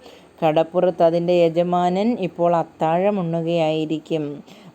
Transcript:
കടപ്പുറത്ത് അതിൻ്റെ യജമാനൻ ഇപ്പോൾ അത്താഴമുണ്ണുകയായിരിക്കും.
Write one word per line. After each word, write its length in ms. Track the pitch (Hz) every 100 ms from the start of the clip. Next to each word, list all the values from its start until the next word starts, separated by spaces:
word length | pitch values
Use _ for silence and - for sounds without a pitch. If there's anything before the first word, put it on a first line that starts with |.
| - - - -
കടപ്പുറത്ത് 580 | 165 156 165 180 180 175
അതിൻ്റെ 300 | 170 170 175
യജമാനൻ 840 | 175 170 160 175 175 175 185 220 247
ഇപ്പോൾ 360 | 175 - 170 170
അത്താഴമുണ്ണുകയായിരിക്കും. 1900 | 160 - 160 170 196 208 165 165 165 170 156 156 156 156 - 160 147 143 - - 175